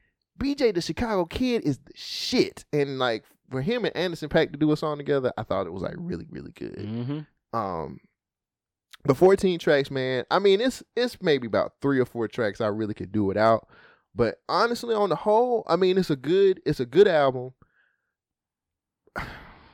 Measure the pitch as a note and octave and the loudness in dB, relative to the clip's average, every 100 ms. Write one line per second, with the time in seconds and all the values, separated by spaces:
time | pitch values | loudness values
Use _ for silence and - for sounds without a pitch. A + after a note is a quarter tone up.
0 | _ _ _ - C#4 C#4+ A#3+ E3+ - - | _ _ _ -6 -4 0 0 0 -4 -4
1 | A#3 G3 - - B3+ A#3 D3 C3 - - | -2 -2 -2 -2 -2 0 -2 -4 -8 -18
2 | - - - A#3+ A#2+ - - D3 C#3 C3 | -12 -10 -2 0 0 -4 -4 -2 -2 -2
3 | B2 A2 - _ _ C3 D3+ B3 F3+ - | -2 -2 -8 _ _ -4 -2 -2 -2 -2
4 | F3+ D#3+ D3+ - C3 D3 D3+ D3+ D#3 D3 | -4 -6 -2 0 0 0 0 2 -2 -4
5 | C#3+ C#3 B2+ - A2 F#2+ F2+ F#2 E2+ F2 | -2 0 0 -4 -4 -4 -4 -6 -8 -8
6 | E2+ E2 - - - - A1 - G#2 A2+ | -8 -10 -10 -16 -16 -12 -12 -10 -10 -8
7 | B2 D3+ D3 _ _ A#2 G2 E2+ D2 C2+ | -6 -8 -12 _ _ -6 -6 -6 -8 -12
8 | _ _ _ _ _ _ _ _ _ - | _ _ _ _ _ _ _ _ _ -4
9 | C#3+ C3 F#3 G3 F#3 E3+ - C#3+ C#3 C3+ | -2 4 6 6 2 0 2 2 2 -4
10 | B2+ B2+ - F3+ G3 G3 B3+ - - A3 | -2 -4 -2 2 4 4 2 -4 -6 -4
11 | B3 - F3 C#3 A#2 G2 C#2 - C#3 C3+ | -4 -2 0 0 0 -2 -2 -2 0 0
12 | B2 A#2 A2 - G#2+ G2 G#2+ G#2+ G#2 G#2 | 0 -2 -4 -2 -2 -2 -2 -2 -4 -6
13 | F#2 G#2 G2 G2 A2+ A2 - - - _ | -4 0 0 4 4 4 0 -20 -20 _
14 | _ - A2 - - E3+ A#3 A#3+ A#3 G#3+ | _ -2 -2 -2 -2 2 2 0 -2 0
15 | G3+ D3+ G#3+ G#3+ B3 A#3 - F3 F#3 F#3+ | 0 0 2 2 2 0 0 2 4 2
16 | F3 C#3 C#3 F#3+ G3 F#3+ - D3 A#2+ D3+ | 0 -2 0 4 4 2 -2 -2 2 6
17 | G#3 D#3 C3+ B2+ B2+ - _ _ _ _ | 6 6 2 0 -8 -14 _ _ _ _
18 | _ _ _ _ _ _ _ _ _ _ | _ _ _ _ _ _ _ _ _ _
19 | _ - - - - - - | _ -12 -12 -14 -20 -20 -20